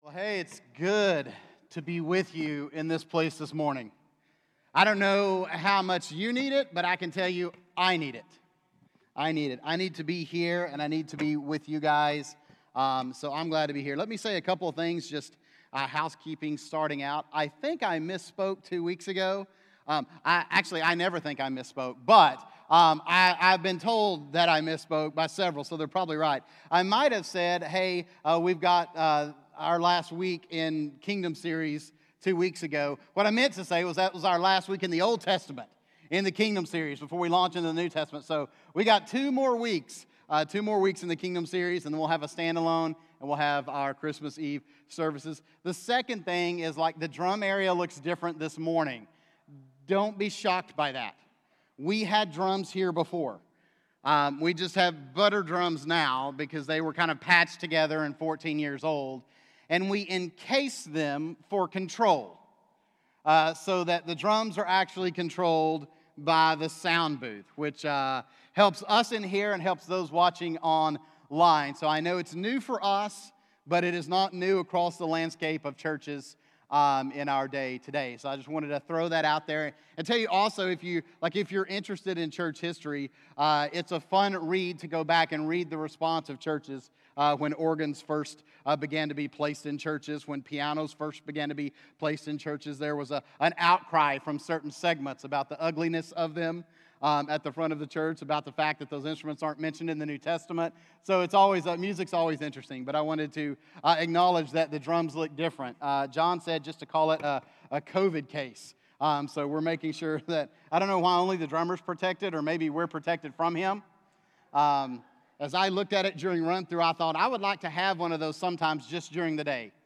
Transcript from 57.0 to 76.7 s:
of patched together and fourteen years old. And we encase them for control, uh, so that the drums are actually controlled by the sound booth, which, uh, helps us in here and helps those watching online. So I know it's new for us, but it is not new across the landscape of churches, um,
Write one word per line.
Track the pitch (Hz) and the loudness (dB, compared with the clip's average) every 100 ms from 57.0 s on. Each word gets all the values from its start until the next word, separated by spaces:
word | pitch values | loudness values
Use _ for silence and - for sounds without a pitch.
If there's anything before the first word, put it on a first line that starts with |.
| 165 | 0
of | 147 | 0
patched | 175 175 170 - | 6 6 6 -2
together | 170 160 156 156 | 0 2 2 2
and | 147 139 | -2 -4
fourteen | 160 156 165 151 | -6 -4 -4 -2
years | 147 135 | -4 -4
old. | 156 151 135 131 - _ _ _ _ | -4 -2 -4 -10 -16 _ _ _ _
And | 170 196 | 0 0
we | 202 185 | -2 -2
encase | 185 175 - - 269 277 - | -4 -4 -10 0 0 0 -8
them | 156 151 147 143 156 165 - | -6 -2 -2 -2 -6 -8 -4
for | 202 180 | 0 0
control, | 190 185 - 220 151 98 - _ _ _ _ _ _ _ _ 156 | -2 -6 2 4 4 0 -16 _ _ _ _ _ _ _ _ 4
uh, | 160 160 | 6 6
so | 165 - 185 170 | 0 -2 0 2
that | 170 160 | 0 -2
the | |
drums | 165 208 214 220 165 | -2 2 2 0 -4
are | 180 | 2
actually | 190 185 185 185 | 2 2 -2 -4
controlled | 175 170 - 175 160 160 160 143 _ _ - | -2 -6 0 2 4 2 -2 -8 _ _ -6
by | 147 160 160 156 | 2 6 6 4
the | 156 | -2
sound | - 180 170 160 143 | -4 2 2 2 -2
booth, | 120 104 95 - | -6 -10 -14 -6
which, | 147 143 | -6 -4
uh, | 151 143 135 131 - - _ | -2 -2 0 -4 -8 -20 _
helps | - 202 165 202 | 4 4 4 2
us | 208 233 | 4 4
in | 226 | -4
here | 196 196 208 | -2 -2 0
and | 190 | 0
helps | 175 175 - | -2 -2 -2
those | 185 160 | -4 0
watching | 165 180 175 170 160 | 4 4 2 -6 -4
online. | 165 160 156 147 - _ _ 151 170 156 143 139 | 0 2 2 -2 -10 _ _ 4 6 6 2 -2
So | 156 | 0
I | 156 | 0
know | 170 180 | 0 -2
it's | 170 160 | -4 -6
new | 202 262 | -4 -4
for | 208 226 | -4 -2
us, | 196 196 208 - - _ _ _ - | 0 0 -2 -8 -20 _ _ _ 0
but | 175 | 2
it | 175 175 | 2 -2
is | 151 | 0
not | 185 190 | 2 2
new | 185 185 190 | 0 2 2
across | 175 180 175 170 | 2 0 0 -2
the | 165 | -2
landscape | 165 165 160 160 156 147 | -2 -2 -4 -4 -4 -6
of | 135 | -6
churches, | 160 151 - 143 135 - _ _ | -6 -4 -6 -10 -12 -20 _ _
um, | _ | _